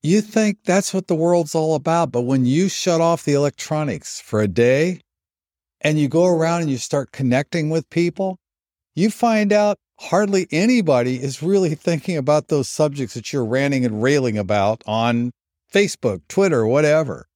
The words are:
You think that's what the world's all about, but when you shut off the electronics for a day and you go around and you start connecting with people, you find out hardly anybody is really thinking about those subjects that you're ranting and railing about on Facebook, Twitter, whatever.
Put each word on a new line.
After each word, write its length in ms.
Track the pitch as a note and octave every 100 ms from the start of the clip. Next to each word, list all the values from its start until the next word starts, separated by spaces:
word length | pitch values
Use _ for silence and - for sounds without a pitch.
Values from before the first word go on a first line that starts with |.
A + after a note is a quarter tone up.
You 200 | D3+ G3+
think 380 | G#3 A3 G#3+ G3+
that's 300 | - F#3 -
what 140 | F#3+ F#3+
the 80 | E3
world's 380 | E3+ F3 D#3
all 220 | E3 D#3 D3+
about, 380 | E3 E3 D#3
but 80 | B2
when 240 | B2 C3+ B2
you 240 | D3 F#3+
shut 320 | - F#3 E3
off 240 | E3 E3+ -
the 80 |
electronics 880 | C#3+ C#3+ - - D3+ D3 G2+ - -
for 180 | - G#2+
a 80 | G#2
day 540 | F#2 A#2+ C3+ E3+ F3+ _ _ _ _ _ _ _ _ D3
and 140 | D#3
you 80 | C#3+
go 180 | D#3+ F3+
around 380 | E3 D#3+ E3+
and 80 | D#3+
you 60 | B2+
start 340 | - D3 C3
connecting 580 | - C3 B2 C#3+ F3 D3+
with 180 | D#3+ -
people, 480 | E3+ E3+ - F#3+ F#3 _ _ _ _ _ -
you 160 | G#3
find 420 | - A#3 A3 G#3
out 240 | G#3 G#3 G3+ _ _
hardly 480 | - F3 G#3 F#3+ F3
anybody 720 | D3+ A3 B3 E3 B2+ B2 B2+
is 220 | C#3 C3
really 320 | E3 G3+ F3+ D3+
thinking 420 | - E3 - E3
about 300 | C3+ D3+ -
those 200 | D3 B2+
subjects 460 | - D3+ C#3+ B2
that 180 | A#2+ -
you're 140 | C#3+ A2+
ranting 400 | B2+ C#3 C3+ B2
and 160 | G#2+
railing 340 | B2 C#3+ B2+ G#2+
about 460 | G2 G#2 G2+ A2+ -
on 420 | A2 A#2+ A#2+ A#2+ - _ _ _
Facebook, 500 | G3 G3+ - A#2+ F#2 _
Twitter, 380 | - G3 C#3 A2
whatever. 640 | C3+ D3+ D#3 C#3+ A2 -